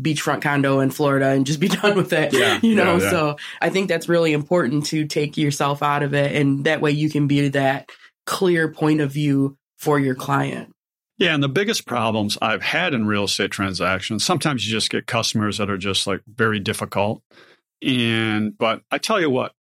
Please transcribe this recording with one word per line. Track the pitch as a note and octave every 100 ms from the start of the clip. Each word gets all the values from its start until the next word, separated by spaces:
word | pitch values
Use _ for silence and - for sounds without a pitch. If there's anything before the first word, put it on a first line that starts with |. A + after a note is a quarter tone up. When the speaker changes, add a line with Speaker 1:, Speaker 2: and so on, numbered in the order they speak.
Speaker 1:
beachfront | D3+ D3 D#3 C#3
condo | D3+ C#3+ C#3 C3+
in | C3+
Florida | C3 C#3+ C3+ C3+
and | C#3 C3+
just | D3+
be | G3+
<laughs> | F#3
done | G#3 F#3+
with | -
it." | D#3+ D3+
Speaker 2:
Yeah, | - - D#4
Speaker 1:
You | A3+
know, | G#3 F#3+ F3
Speaker 2:
yeah, |
yeah. | G3
Speaker 1:
so | F3 D3+ D3 - -
I | E3
think | F#3 F#3
that's | E3 E3+
really | E3+ E3
important | D3+ D3 F3+ B2 D3 D3
to | D#3+ D3+
take | D#3 D3 D#3
yourself | D3 C#3+ C#3+ C#3+
out | D3 C#3+
of | C#3+
it. | C#3+ C#3+
And | C3+ C#3 C#3
that | D#3 D#3
way | D3+
you | D3 D3+
can | D3 C#3+
be | C#3+ C#3+
that | C#3 C3+ C#3 - - - _ -
clear | - F#3 E3+ D#3
point | - D#3 D#3
of | C#3
view | D3 D3 C#3 C#3 - _ -
for | - C#3+
your | C#3 C3
client. | - C#3 C#3 B2 A2+ _ _ _ _ -
Speaker 2:
Yeah, | F3+
and | D3+
the | C#3
biggest | C3+ G#3 G#3 -
problems | B2 A2+ G#2+ G#2 -
I've | A2 A2
had | - D3+ F3+
in | C3 G#2+
real | G#2
estate | G2 - A2
transactions, | - F#2+ F#2 F2+ F#2+ - G#2+
sometimes | - E3+ D#3 B2+ A2
you |
just | A2 -
get | A#2 -
customers | A#2 G#2+ A2+ G#2 G2
that | G2+
are | G2
just, | G2 F#2 G2+
like, | F#2 -
very | - A2+ G#2
difficult. | G2+ G2+ G#2 G2 G#2 - _ - - _ _ _
And, | - B2+ A#2 A2+ A2 G#2+ G#2+ G#2
but | A2+ A2 -
I | C#3+
tell | - G#3+
you | D#3
what, | B2+ A2+ -